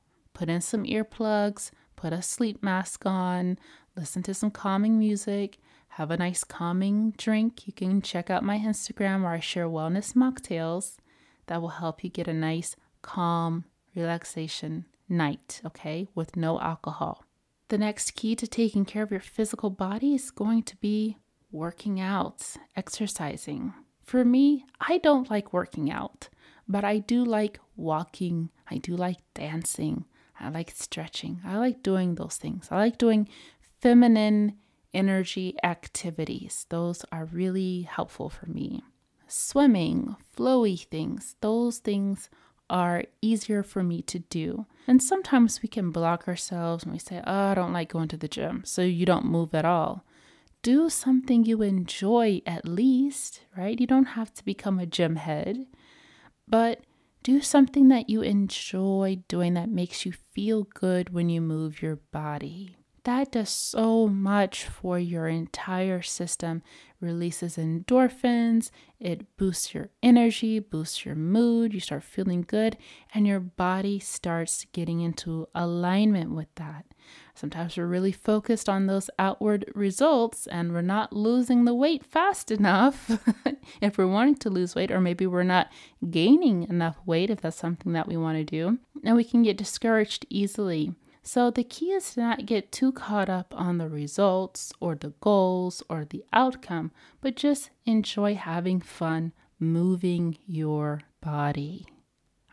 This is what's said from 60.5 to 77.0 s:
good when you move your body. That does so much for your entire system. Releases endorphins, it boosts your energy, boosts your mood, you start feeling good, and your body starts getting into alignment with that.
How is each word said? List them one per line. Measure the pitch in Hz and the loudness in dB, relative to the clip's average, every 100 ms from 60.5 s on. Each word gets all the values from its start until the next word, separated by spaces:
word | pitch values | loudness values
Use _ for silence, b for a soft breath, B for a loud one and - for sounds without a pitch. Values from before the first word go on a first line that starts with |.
| 220 | 0
good | 196 - 185 180 180 | -2 -2 0 0 0
when | 175 170 | 0 0
you | 165 | 0
move | 160 156 156 151 | 0 -2 -4 -4
your | 160 151 | -6 -6
body. | _ 151 151 147 143 170 190 - _ _ - | _ -8 -6 -6 -8 -12 -16 -18 _ _ -2
That | 254 269 | 0 0
does | 233 208 | -2 -2
so | - - - 226 226 214 | -4 -2 0 4 4 4
much | 196 196 202 190 - | 2 2 2 2 -2
for | - - 185 180 | -12 -8 -4 -2
your | 175 170 160 | -2 -2 -2
entire | 165 165 - - 185 190 180 | -2 -4 -8 -6 -2 -2 -2
system. | - - 175 - 170 165 B B B _ | -4 -6 -6 -6 -4 -6 B B B _
Releases | 170 170 170 - 170 165 | -6 -4 -4 -4 -6 -4
endorphins, | 160 165 185 254 254 254 247 233 233 226 - b b _ | -2 -2 2 4 4 2 2 2 4 2 0 b b _
it | 190 165 - - | -6 -6 -8 -2
boosts | 190 165 - | -2 0 -4
your | 156 - _ | -6 -10 _
energy, | 247 240 233 220 226 220 | 8 8 6 2 -2 -2
boosts | 208 156 160 - | -4 -6 -6 -8
your | - | -8
mood, | 151 165 214 240 233 226 | -4 0 4 4 4 0
you | 202 | -2
start | - 143 | -6 -8
feeling | - - 190 180 | -8 -6 -2 -2
good, | 170 214 220 220 B B B | -2 0 0 -2 B B B
and | 214 | 0
your | 208 196 | 2 2
body | 180 - 180 185 202 202 | -2 -2 -2 0 -2 -4
starts | - - 175 165 165 - - | -6 -6 -4 -2 -2 -6 -6
getting | 175 165 165 | -6 -2 -2
into | 170 160 170 160 160 | -2 -4 -6 -6 -6
alignment | 170 175 175 175 190 214 196 165 | -4 -2 0 0 4 4 2 0
with | 160 156 - | -6 -8 -12
that. | 151 147 - B | -12 -14 -18 B